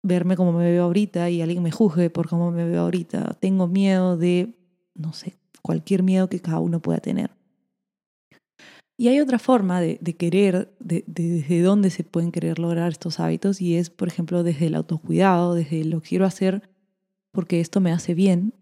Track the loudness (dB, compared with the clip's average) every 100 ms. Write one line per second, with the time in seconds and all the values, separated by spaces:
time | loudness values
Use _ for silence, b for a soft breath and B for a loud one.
0 | 0 0 0 2 2 2 2 2 2 0
1 | 0 -2 -2 -2 -2 -2 -4 2 2 2
2 | 0 -2 -2 -2 -2 -2 -2 -2 -2 -4
3 | -6 -6 -6 -4 0 0 2 2 2 2
4 | 2 2 2 2 -2 -8 _ _ _ -10
5 | -10 -10 -16 _ _ _ -4 -4 0 0
6 | 2 2 0 -2 -4 -2 -2 -2 -2 -4
7 | -2 -4 -6 _ _ _ _ _ _ _
8 | _ _ _ _ _ _ B B _ 0
9 | 4 4 4 0 2 2 2 0 0 -2
10 | -6 -2 0 4 4 2 -4 _ -4 -4
11 | -4 -6 -2 -2 0 2 4 4 2 0
12 | -4 -2 -2 -4 -4 -4 -2 -2 -2 -4
13 | -8 -4 -2 0 -2 -2 0 0 -2 -4
14 | -6 -4 -2 0 0 0 0 -2 -4 -6
15 | -2 2 4 4 2 0 -2 -4 -2 -4
16 | -4 0 0 0 -2 -2 _ _ _ _
17 | _ _ _ -8 -2 -2 0 0 2 0
18 | -2 2 2 2 0 -6